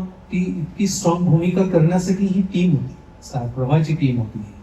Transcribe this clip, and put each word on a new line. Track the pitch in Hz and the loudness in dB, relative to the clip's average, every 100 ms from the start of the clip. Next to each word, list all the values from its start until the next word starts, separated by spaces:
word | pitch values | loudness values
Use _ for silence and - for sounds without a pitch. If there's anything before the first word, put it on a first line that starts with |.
| - - - | -6 -12 -6
ती | 180 180 180 | -2 -2 -4
इतकी | 151 - 196 | -8 -2 -2
स्ट्रॉंग | - 175 175 | 0 0 2
भूमिका | 175 165 180 185 | 4 2 2 0
करण्यासाठी | 185 175 160 180 180 190 196 | 2 4 4 2 0 0 0
ही | 190 | 0
टीम | 190 175 180 | 0 2 2
होती, | 139 123 - - - | 2 -2 -10 -20 -20
स्टार | - 127 120 | -10 -6 -6
प्रवाहाची | 123 127 160 156 | -4 0 2 2
टीम | 151 135 120 | 0 0 0
होती, | 110 104 104 - | -4 -8 -14 -16